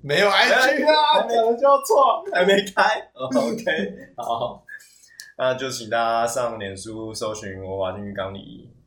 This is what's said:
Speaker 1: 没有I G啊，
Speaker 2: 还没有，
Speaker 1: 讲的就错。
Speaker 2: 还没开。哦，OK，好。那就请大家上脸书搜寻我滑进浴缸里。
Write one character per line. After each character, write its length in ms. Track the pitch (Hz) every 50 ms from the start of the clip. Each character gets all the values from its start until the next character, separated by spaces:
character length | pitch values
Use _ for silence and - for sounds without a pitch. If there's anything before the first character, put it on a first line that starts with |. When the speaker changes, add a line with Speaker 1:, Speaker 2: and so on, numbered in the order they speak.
Speaker 1:
没 200 | - 139 147 175
有 80 | 202 202
I 180 | 190 196 220 -
G 60 | - 254 269 269 277 - -
啊， 340 | 302 311 302 302 294 311 320
Speaker 2:
还 80 | 302 233
没 60 | 233
有， 80 | 233 226
Speaker 1:
讲 80 | 226
的 60 | 233 233
就 260 | 262 277 277 277 -
错。 400 | - - 285 269 247 220 - - - -
Speaker 2:
还 120 | 175 180
没 180 | 196 196 202 196
开。 200 | - - 214 196 208 214 - - - _
哦， 140 | - 131 -
OK， 880 | 262 247 226 233 - - - - 156 196 196 - - - - - -
好。 480 | - 117 120 120 117 120 120 - - - - - - - _ _ _ _ _ _ - - - _ -
那 180 | 127 131 127
就 140 | 120 131 135
请 200 | 123 123 117 107
大 80 | 113 117
家 280 | 117 113 113 113 117
上 320 | 117 - 131 123 117 117 113
脸 200 | 101 98 98 95
书 360 | - 110 110 110 110 110 110
搜 220 | - 117 107 107
寻 260 | 104 107 101 95 95
我 160 | 95 92 95 98
滑 140 | 95 92
进 140 | 92 104 101
浴 80 | 101 98
缸 200 | 98 95 95 95
里。 380 | - - - - - - - - _ _